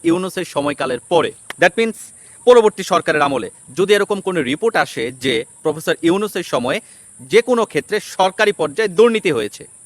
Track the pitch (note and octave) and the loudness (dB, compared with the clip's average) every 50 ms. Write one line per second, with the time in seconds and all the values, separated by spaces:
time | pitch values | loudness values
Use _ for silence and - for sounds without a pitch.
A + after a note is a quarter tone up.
0 | - E3 E3 F3+ F#3 F#3 - F#3 F3 - - D3+ C#3 D3 C#3+ - D3 D3+ B2 A#2+ | 0 0 0 0 -2 -4 -6 -8 -8 -6 -4 -4 -2 -2 -2 -4 -4 -4 -4 -6
1 | - - F3+ E3 C#3 G#2+ - - - - - - E3 F#3 - - A3+ A3+ G#3+ - | -4 0 2 2 2 0 -4 -10 -16 -18 -2 0 0 2 2 2 0 -2 -4 -8
2 | - - - - - - - - - B3 B3 A#3+ A3 G#3+ - - F#3 - F#3 E3+ | -16 -20 -20 -20 -20 -20 -20 0 4 6 6 6 6 4 0 -2 -2 -2 -2 0
3 | - - D#3+ D3+ C#3+ C#3+ C#3 B2 G#2+ - - - - - C3 D#3 F#3 F#3 G#3 G3+ | 0 0 0 0 0 0 0 -2 -6 -8 -12 -18 -20 -10 -4 -2 2 2 2 2
4 | G3 - G#3 G3 F3+ F#3+ F#3 E3+ C#3+ - C#3+ D#3 - A3+ A3 F#3 D3+ D#3+ - - | 2 0 -2 -4 -4 -2 -2 -2 -2 -2 -4 -2 -2 0 0 0 -2 -2 -4 -6
5 | B2+ C3 C3 B2+ C3 C#3 C3 B2+ C3 - - - - D#3 D3 D#3 D#3+ - D#3+ - | -8 -8 -8 -6 -4 -2 -2 -2 -4 -8 -14 -8 -6 -6 -6 -4 -4 -4 -4 0
6 | - E3+ E3+ G3 G#3+ G3+ - F#3+ E3+ - - C#3 D3 C3 D#3 G#3+ - - - - | 0 0 2 2 -2 -4 -6 -8 -6 -4 -4 -2 -2 -2 -4 -4 -6 -12 -20 -20
7 | - - - - B2 C3 D3 G#3+ A#3 - B3+ A#3 A3 - - D3+ C3+ - G3+ G#3+ | -20 -20 -20 -20 -6 0 2 2 2 2 0 0 0 -2 -2 -4 -4 -2 -6 -6
8 | - - - - F#3+ F#3+ F#3 - G#3+ G#3 G3+ - E3+ D3 C#3 G#3 A3+ G#3 F3 E3+ | -6 -6 -2 0 0 0 2 0 0 0 0 0 -4 -4 -2 -2 -4 0 4 4
9 | A3+ A#3+ A3+ A3 - F#3+ D3 A#2 - G#2 - - - - - - - | 4 4 4 2 0 -2 -2 -2 -2 -4 -8 -14 -20 -20 -20 -20 -18